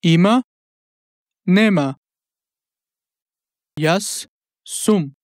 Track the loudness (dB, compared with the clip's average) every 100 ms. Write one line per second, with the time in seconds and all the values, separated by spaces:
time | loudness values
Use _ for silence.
0 | 2 2 4 2 -2 _ _ _ _ _
1 | _ _ _ _ 0 2 2 0 -2 -8
2 | _ _ _ _ _ _ _ _ _ _
3 | _ _ _ _ _ _ _ -6 -2 -2
4 | -4 -12 -16 _ _ _ -16 -6 0 0
5 | -2 _